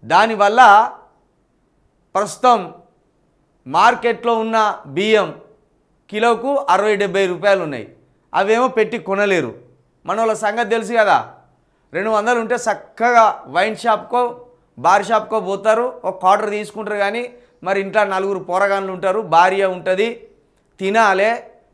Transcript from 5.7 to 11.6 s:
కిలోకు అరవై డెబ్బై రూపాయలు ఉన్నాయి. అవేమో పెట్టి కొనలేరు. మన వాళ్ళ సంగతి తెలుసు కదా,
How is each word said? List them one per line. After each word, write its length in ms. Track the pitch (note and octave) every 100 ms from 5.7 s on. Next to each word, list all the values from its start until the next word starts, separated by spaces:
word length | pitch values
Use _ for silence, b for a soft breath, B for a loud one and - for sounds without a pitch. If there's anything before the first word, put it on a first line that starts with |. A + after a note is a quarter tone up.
| _ _ _ _
కిలోకు 400 | G#3+ A#3 A#3 B3+ C#4 C#4
అరవై 220 | F#3+ G#3 G#3
డెబ్బై 200 | G3+ F3+ G3
రూపాయలు 300 | F3 G3+ G3 E3
ఉన్నాయి. 200 | C3 G2+ _ _ _ _
అవేమో 340 | E3 G3 A3 B3+ B3
పెట్టి 180 | G#3+ A3+ D#3
కొనలేరు. 440 | G3 G3+ F#3 B2+ G#2+ - _ _ _ -
మన 80 | G3+
వాళ్ళ 120 | A3+ G#3+ G#3+
సంగతి 260 | G#3+ A3+
తెలుసు 180 | A3+ G3+ A#3
కదా, 180 | G#3 D3+ A2 - _ _